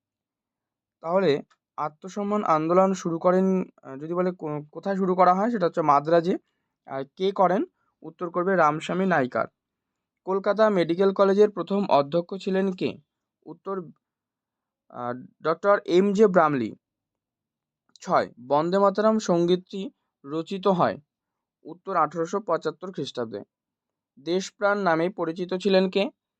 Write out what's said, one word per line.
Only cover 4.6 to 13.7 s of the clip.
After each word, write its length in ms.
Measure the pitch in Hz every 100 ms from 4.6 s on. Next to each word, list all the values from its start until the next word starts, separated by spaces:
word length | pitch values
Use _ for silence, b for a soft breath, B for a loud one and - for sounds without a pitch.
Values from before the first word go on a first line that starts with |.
| 151
কোথায় 240 | 165 196 196
শুরু 180 | 190
করা 200 | 180 180
হয়, 160 | 185 226
সেটা 160 | 233 170
হচ্ছে 160 | 170
মাদ্রাজে। 560 | 156 143 147 170 170 294 _ _ _ _ -
আর 180 | 135 135 -
কে 160 | 190
করেন? 320 | 196 180 196 359 _ _ _
উত্তর 280 | 156 - 175
করবে 260 | 175 180 185
রামস্বামী 500 | 151 156 - 175 190
নাইকার। 400 | 160 127 117 - _ _ _ _ _ _ _
কলকাতা 460 | - 190 208 202 214
মেডিকেল 420 | 190 160 170 196
কলেজের 380 | 190 196 196 208
প্রথম 360 | - - 196 -
অধ্যক্ষ 460 | 139 139 156 175
ছিলেন 380 | 190 - 190 196
কে? 260 | 185 139 - _ _ _ _
উত্তর, 400 | - 160 196